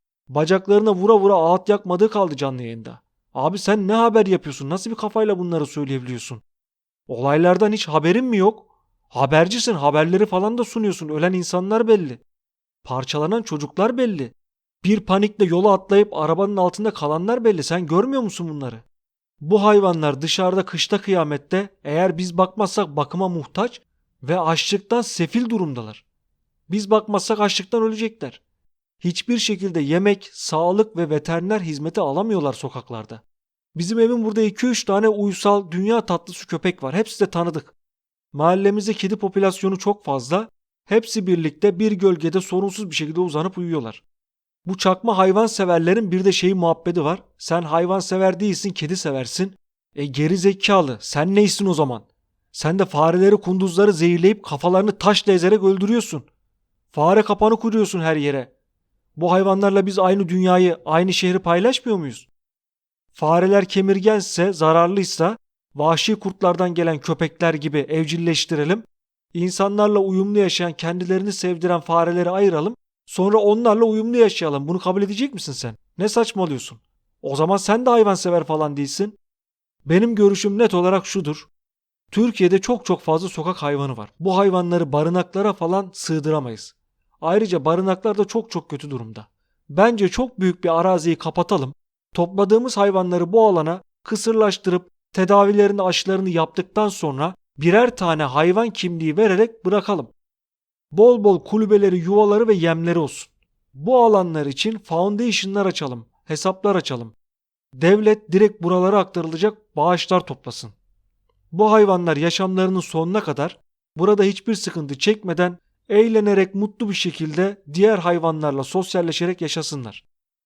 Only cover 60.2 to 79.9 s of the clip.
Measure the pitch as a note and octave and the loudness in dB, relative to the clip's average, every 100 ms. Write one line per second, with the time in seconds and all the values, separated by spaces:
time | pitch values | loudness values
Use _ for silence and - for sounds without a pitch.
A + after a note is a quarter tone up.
60.2 | F3 F#3 F#3 F3+ F3+ D#3+ - D#3+ F#3 F3 | 0 0 4 4 2 0 -2 0 0 0
61.2 | F3+ F#3 F3 F3 A3+ B3+ B3 G3 C#3+ A2+ | 0 0 0 2 2 0 -2 -4 -4 -10
62.2 | _ _ _ _ _ _ _ _ _ - | _ _ _ _ _ _ _ _ _ -4
63.2 | D#3 E3+ F#3 G3+ F#3+ G3 F#3+ G3 G#3 G#3+ | 2 2 4 2 2 0 0 2 2 2
64.2 | - - F#3 E3 D#3 E3 F3 G3 F3+ - | -2 -2 -2 2 4 4 4 0 -2 -2
65.2 | E3+ A3+ _ _ _ C#3 D3+ D#3+ - G#3 | -2 -2 _ _ _ -2 0 0 0 -2
66.2 | G3 - F#3 F3 F3+ E3+ E3 D3+ - D#3+ | -4 -2 0 0 -2 0 -2 -2 -4 -4
67.2 | E3 - E3+ D#3 D3+ C#3+ C3+ D#3 D#3 E3+ | -4 -2 -2 0 -2 -2 -2 -2 -2 -2
68.2 | E3+ D#3 - D#3 D3 G#3+ - _ _ _ | -2 -2 -2 -2 0 -2 -6 _ _ _
69.2 | _ E3+ F3+ F3+ G3 G#3 G#3 G#3 G3 F#3 | _ -6 -4 -2 -2 2 2 2 0 0
70.2 | G3 G#3 F#3+ - F3 D#3 E3 F3+ F3+ F#3 | 0 2 2 0 -4 -6 -6 -4 -2 -2
71.2 | G3+ F#3+ F3+ E3+ F3+ E3+ - E3 E3+ F3 | -2 -4 -4 -2 -2 -2 0 0 2 0
72.2 | F3 F#3+ G3+ D#3+ F3+ B3 _ _ - - | 0 2 2 2 -2 -6 _ _ -10 -2
73.2 | F#3+ G#3+ G#3 A3 A#3+ G#3+ A3+ A3 A3+ A#3+ | 2 4 4 2 4 4 2 2 2 4
74.2 | G#3+ G3 D#3+ C#3+ C#3+ F3+ - F#3+ G3+ G#3 | 4 2 -4 -4 -4 -4 -2 -2 -2 -4
75.2 | C4+ G3 - C3 A#2+ A2 _ - G#3 A#3 | -6 -6 -12 -10 -10 -14 _ -6 -2 0
76.2 | A3+ G3 F3 C3 - A#2 _ _ _ _ | 0 -2 -4 -4 -10 -20 _ _ _ _
77.2 | C#3 C#3 D#3+ G3 G3 A3+ B3+ A#3+ G#3 F#3 | -6 -2 0 0 2 2 4 4 4 2
78.2 | F#3 F3 D3+ D#3 D3+ C#3 C#3 - G#3 - | 0 0 0 -2 -2 -4 -6 -4 -6 -8
79.2 | _ _ _ _ _ _ C#3 | _ _ _ _ _ _ 0